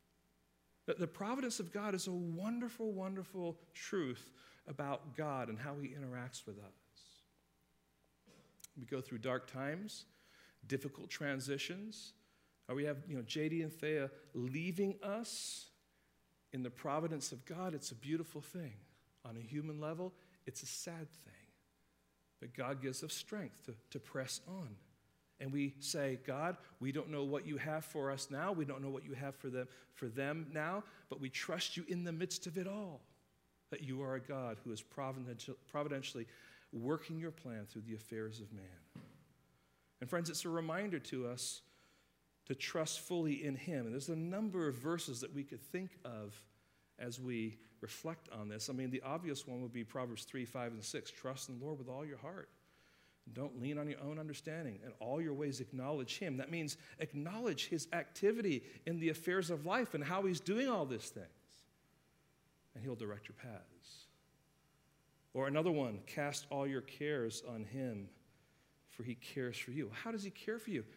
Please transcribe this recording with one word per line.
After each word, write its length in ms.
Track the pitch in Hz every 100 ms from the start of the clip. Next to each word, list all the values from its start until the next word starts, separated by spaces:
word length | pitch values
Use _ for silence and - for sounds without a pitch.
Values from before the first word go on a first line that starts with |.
| _ _ _ _ _ _ _ _ -
The, 80 |
the 120 | 175 160
providence 540 | - 202 269 254 226
of 120 | 170
God 220 | 202 208
is 140 | 190 190
a 40 |
wonderful, 800 | 180 170 165 214 240 240 226 220
wonderful 640 | 190 190 190 180 185 170 165 -
truth 580 | - - 196 135 113 - - - - -
about 480 | 139 139 135 151 123
God 320 | 151 135 117
and 100 | 110
how 180 | 139 143
he 80 | 135
interacts 580 | 143 131 123 127 - 110
with 120 | 104
us. 140 | 98 - _ - - - _ _ _ _ _ _ _ _ _ _ - - - - - 139
We 100 | 120
go 140 | 131
through 180 | 123 117
dark 340 | 127 127 -
times, 540 | 131 139 170 208 - - - - - - - 104
difficult 440 | 135 139 - 170
transitions. 1040 | - 143 135 127 139 - 185 214 - - - - _ _ _ -
Uh, 60 |
we 100 | 135
have, 120 | 147 139 151
you 80 |
know, 80 | 131
J 280 | 107 156 156
D 120 | 165
and 100 | 156
Thea 380 | 156 151 151 135 - -
leaving 640 | 127 127 151 180 175 196 196
us 640 | 202 214 226 - - - - - _ _ _ _ _ _ -
in 100 | 131
the 80 | 123
providence 600 | - 147 151 165 151 -
of 140 | 127
God. 300 | - 170 185
It's 160 | 147 -
a 60 | 117
beautiful 440 | 139 160 160 147
thing. 320 | - 180 147 104 - - _ _
On 120 | 120 113
a 40 |
human 400 | 117 147 156 151
level, 340 | 151 165 185 180 - - -
it's 160 | -
a 40 | -
sad 440 | - 175 165 151
thing. 240 | - - - - - _ _ _ _ _ _ _ -
But 140 | 123
God 260 | 131 127 139
gives 240 | 131 131
us 80 | 156
strength 540 | - - 208 143 - -
to, 80 | 110 -
to 100 | 139
press 400 | - 135 127 - 170
on. 280 | 190 131 104 - - _ _ _ -
And 120 | 135
we 220 | 143 139 139
say, 380 | - 156 139 123 -
"God, 300 | 135 170 180 - -
we 120 | 131
don't 180 | 143 151
know 140 | 147
what 220 | 139 143 151
you 100 | 143
have 280 | 151 156
for 260 | - 151 135
us 180 | 139 -
now. 220 | 139 185
We 120 | 175
don't 180 | 143 135
know 80 | 139
what 140 | 139
you 100 | 147
have 200 | 127 139
for 140 | 135 135
them, 200 | 127 127 - -
for 120 | - 123
them 400 | 123 139 160 143
now, 320 | 151 160 202 - - -
but 120 | 135
we 80 | 131
trust 480 | - - 170 - 175
you 80 | -
in 160 | 175
the 80 | 175
midst 340 | 165 185 - 180
of 100 | 180
it 120 | 185
all, 320 | 208 190 131 - - _ _ _ _ -
that 120 | 143
you 200 | 135 131
are 120 | 135
a 60 | 131
God 380 | 127 135 123 110
who 80 | 120
is 120 | 107
providential-, 760 | - - 131 131 123 113 - - -
providentially 600 | 147 147 135 - 120 117 - - - -
working 460 | 113 123 156 - 160
your 120 | 165
plan 340 | 160 127 110 104
through 160 | 110 110
the 60 |
affairs 440 | 107 - 110 107 113
of 120 | 104
man." 500 | 104 92 87 - - - - - - - - _ _ _ -
And 80 | 131
friends, 180 | 175 165
it's 160 | 156
a 60 | 170
reminder 480 | 165 160 175 208 156
to 280 | - 131 120
us 360 | 123 - - - - - - _ _ _ _
to 100 | -
trust 460 | 131 - 165 156 -
fully 420 | - 175 156 143
in 140 | 147 135
him. 300 | 180 143 113
And 80 |
there's 160 | 131 151
a 60 | 160
number 520 | 170 196 220 180 151
of 60 |
verses 480 | 120 147 170 - 120
that 120 | 120
we 80 | 143
could 200 | 139 117
think 300 | - 180 185 -
of 340 | 123 110 104 104 - - _ _ _ -
as 200 | 123 120
we 380 | 127 117 110 110 - -
reflect 480 | 113 - 160 165 - 110
on 120 | 104
this. 180 | 110 139
I 60 |
mean, 160 | 131 127
the 120 | 127
obvious 440 | 135 165 175 135 135
one 160 | 123
would 100 | 123
be 120 | 120
Proverbs 400 | 110 135 120 110
three, 200 | - 135
five, 280 | 120 131 120
and 120 | 110
six. 260 | 104 135 -
"Trust 380 | - 131 135 -
in 100 | 123
the 60 |
Lord 140 | 143 143
with 100 | 127
all 160 | 131
your 140 | 151 127
heart." 320 | 139 190 - - - - - - - _ -
Don't 260 | 120 139 120
lean 180 | 135 147
on 100 | 147
your 120 | -
own 180 | 143 156
understanding. 600 | 156 143 160 165 139 101
In 80 | 117 -
all 200 | 117 151
your 140 | 160
ways 260 | 139 147 127
acknowledge 580 | - 131 131 151 123 -
him. 180 | 180 131
That 140 | 135
means 260 | 170 151 - - -
acknowledge 720 | 160 143 160 214 240 233 -
his 200 | 165 -
activity 720 | 170 - - 196 233 202 127 - - 165
in 120 | 170
the 100 | 160
affairs 420 | 160 180 190 170
of 160 | 156 160
life 280 | 240 226
and 80 | 151
how 200 | 143 185
he's 180 | 196 165
doing 280 | 175 220 269
all 180 | 208 135
these 220 | 113 -
things. 180 | 107 85 - - - - _ - _ _ _ _ _ _ _ -
And 100 | 113
he'll 120 | 131 113
direct 320 | 104 101 -
your 80 | -
paths. 640 | 123 95 - - - - - - _ _ _ _ _ _ _ _ _ _ _
Or 140 | 127 139
another 240 | 151 175
one, 300 | 151 123 104 -
cast 400 | 156 143 139 -
all 160 | 139 139
your 140 | 131
cares 640 | - - 147 143 113 113 120
on 160 | 113
him, 440 | 104 135 127 101 98 - - - - - - - -
for 160 | -
he 100 | 120
cares 420 | 117 - 139 123 113
for 140 | -
you. 200 | 143 104
How 180 | 117 233
does 140 | 220
he 60 | 196
care 280 | - - 226
for 120 | 226
you? 140 | 143 107